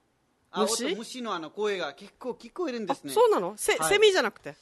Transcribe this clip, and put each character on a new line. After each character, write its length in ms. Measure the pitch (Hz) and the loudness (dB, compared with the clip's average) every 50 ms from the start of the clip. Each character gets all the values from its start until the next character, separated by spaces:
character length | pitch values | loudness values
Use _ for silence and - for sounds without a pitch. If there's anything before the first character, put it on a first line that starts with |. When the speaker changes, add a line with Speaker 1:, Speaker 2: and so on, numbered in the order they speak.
| _ _ _ _ _ _ _ _ _ _ | _ _ _ _ _ _ _ _ _ _
Speaker 1:
あ、 80 | - 180 | 0 0
Speaker 2:
虫？ 240 | 208 202 226 233 240 | 0 2 0 -2 -2
Speaker 1:
音、 100 | 302 381 214 | -4 -4 -4
虫 220 | 220 - - 254 | -8 -12 -10 -10
の、 120 | 240 220 190 | -6 -6 -6
あ 60 | 170 | -6
の、 100 | 160 151 | -8 -10
声 280 | - 196 214 208 202 180 | -6 -4 -2 -2 -2 -2
が 160 | 165 143 139 | -4 -8 -8
結 180 | - 202 196 _ | -12 -20 -20 _
構 140 | _ - 254 | _ -10 -10
聞 220 | 214 - - 233 | -10 -10 -14 -18
こ 160 | - - 359 311 | -8 -6 -6 -6
え 40 | |
る 60 | 240 233 | -4 -6
ん 80 | 214 | -4
で 80 | 170 277 | -6 -6
す 80 | - | -6
ね。 80 | - 277 | -6 -2
Speaker 2:
あ、 40 | 269 | 2
そ 120 | 415 494 | 4 4
う 40 | 453 | 6
な 100 | 392 262 | 4 2
の？ 140 | 180 180 214 | 0 -4 -6
せ-、 180 | - - - 392 | -4 -2 0 0
Speaker 1:
は 120 | 494 320 320 | 0 2 2
い。 40 | |
Speaker 2:
セ 60 | 392 415 | 4 6
ミ 140 | 440 415 | 6 6
じ 60 | 381 339 | 6 4
ゃ 40 | |
な 80 | 247 202 | 0 -2
く 100 | - - | -4 -8
て？ 140 | - 143 151 _ | -16 -16 -16 _